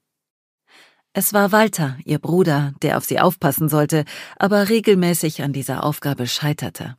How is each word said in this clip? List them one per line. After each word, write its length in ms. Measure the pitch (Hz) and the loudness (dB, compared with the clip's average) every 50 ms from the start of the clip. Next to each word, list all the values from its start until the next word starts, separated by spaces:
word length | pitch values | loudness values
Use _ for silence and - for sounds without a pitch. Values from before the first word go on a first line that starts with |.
| _ _ _ _ _ _ _ _ _ _ _ _ _ _ _ - - _ _ _ _ _ _ | _ _ _ _ _ _ _ _ _ _ _ _ _ _ _ -20 -20 _ _ _ _ _ _
Es 200 | - 190 - - | -4 -4 0 2
war 180 | 208 202 202 | 2 2 4
Walter, 480 | 196 214 220 220 202 - 160 135 127 131 - | 4 4 2 2 0 -2 -4 -4 -4 -8 -4
ihr 160 | - 151 147 | -4 -4 -2
Bruder, 520 | - - 165 180 190 180 147 143 147 139 139 - - | -2 0 2 2 4 4 4 2 0 -2 -4 -4 -2
der 140 | 151 - | 0 0
auf 80 | - - | 0 -2
sie 140 | - 135 - | -2 0 2
aufpassen 500 | - 185 170 - - 151 139 - 160 151 | 2 2 2 2 -2 -2 0 0 -2 0
sollte, 360 | 139 151 147 147 160 156 143 - - - - - - | 2 2 2 2 0 -2 -2 -2 -8 -18 -18 -18 -6
aber 320 | _ - 196 208 202 202 190 | _ 0 2 2 2 2 2
regelmäßig 720 | 226 226 202 - 208 185 180 175 175 165 - 160 151 - - | 0 2 4 4 4 4 4 2 0 0 -2 -4 -4 -4 -6
an 100 | 143 135 | -4 -4
dieser 300 | 135 131 - 131 - - | -6 -6 -6 -6 -4 -2
Aufgabe 460 | 151 151 - - 143 139 - 123 120 | -4 -4 -2 -4 -4 -4 -2 -4 -4
scheiterte. 680 | - - - 147 147 - - 110 - - 107 107 123 | -4 -4 -2 -2 -2 -2 -6 -10 -8 -10 -14 -14 -14